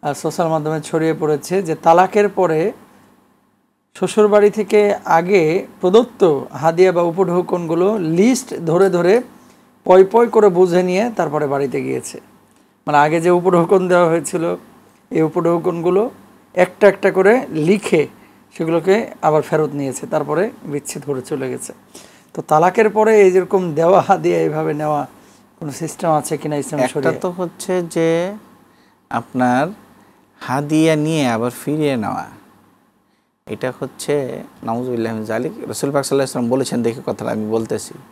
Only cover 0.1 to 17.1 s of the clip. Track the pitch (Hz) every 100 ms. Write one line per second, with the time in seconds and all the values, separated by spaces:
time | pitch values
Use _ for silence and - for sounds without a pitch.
0.1 | 143 165 151 170 160 151 156 151 165 160
1.1 | 160 151 151 - 185 175 160 165 165 185
2.1 | 214 208 196 180 156 185 - - _ _
3.1 | _ _ _ _ _ _ _ _ - 185
4.1 | - 214 208 208 214 196 214 208 202 -
5.1 | 165 175 202 156 175 - - 180 208 240
6.1 | - 190 139 127 131 160 165 185 175 175
7.1 | 170 180 175 175 180 170 170 185 220 160
8.1 | 170 220 254 - - 170 170 196 175 170
9.1 | 220 247 - _ _ _ _ - 185 190
10.1 | 226 240 226 208 175 185 175 185 180 233
11.1 | 220 160 151 147 139 139 135 131 131 -
12.1 | - _ _ _ _ _ _ - 147 151
13.1 | 165 165 180 180 175 165 190 180 180 175
14.1 | 165 - 180 165 180 - _ _ _ _
15.1 | 160 160 165 165 175 170 170 170 180 240
16.1 | - - _ _ - 180 - 208 190 196